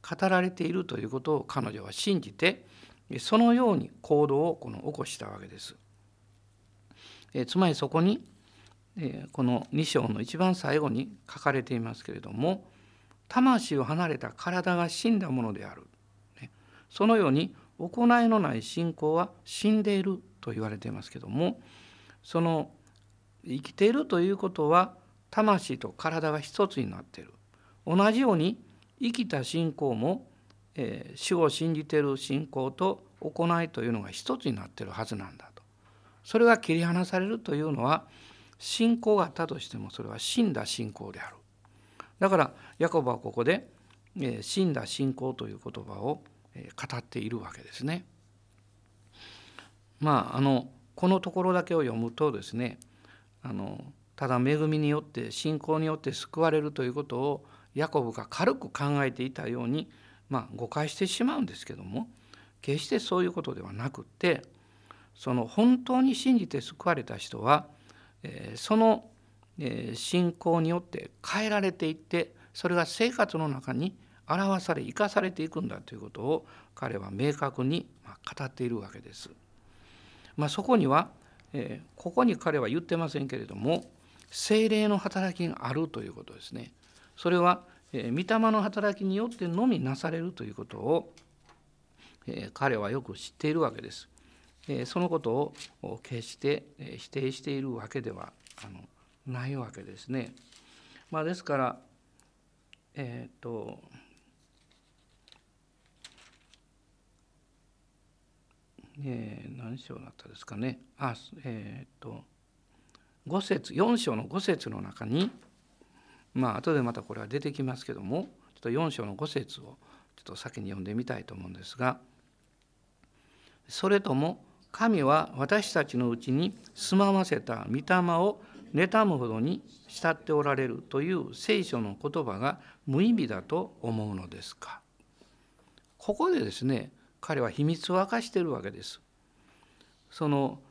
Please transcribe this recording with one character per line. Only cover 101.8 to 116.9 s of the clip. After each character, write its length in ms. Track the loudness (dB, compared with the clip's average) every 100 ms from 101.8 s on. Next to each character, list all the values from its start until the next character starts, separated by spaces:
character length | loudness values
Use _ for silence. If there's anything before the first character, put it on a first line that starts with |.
| -12 _ _ _ _ _ _ _ _ -20 _
え 300 | -12 -10 -10 -14
ー 20 |
っ 40 | _
と、 400 | -10 -8 -8 -14 -18 -20 -20 _ _ _ _ _ _ _ _ _ _ _ _ -20 _ _ _ _ _ _ -20 -20 -20 _ _ _ _ _ _ _ _ _ _ _ _ _ _ _ _ _ _ _ _ _ _ _ _ _ -20 -12
え 400 | -8 -8 -8 -12
ー、 140 | -14 -14
何 180 | -12 -12
章 200 | -14 -16
だ 140 | -16
っ 20 | -20
た 120 | -20
で 80 | -20
す 100 | -12
か 100 | -6
ね。 220 | -6 -6 -12 -8
あ、 180 | -6 -6 -12 -14
え 380 | -10 -10 -10 -14
ー 20 |
っ 40 | -18 _
と、 240 | -16 -16 -18 _ _ _ _ _ _ _ _ _ -4
五 140 | -2
節、 340 | 0 -2 -2
四 240 | 2 4 4
章 160 | 2
の 140 | -2 -2
五 100 | -2
節 320 | 0 -2 -2
の 100 | -8
中 240 | -10 -8
に、 280 | -2 0 0 -4 -20 _ _ _ _ _ _ -20 _ -2
ま 120 | -2
あ、 60 | -2
後 140 | 0
で 100 | 0
ま 100 | 0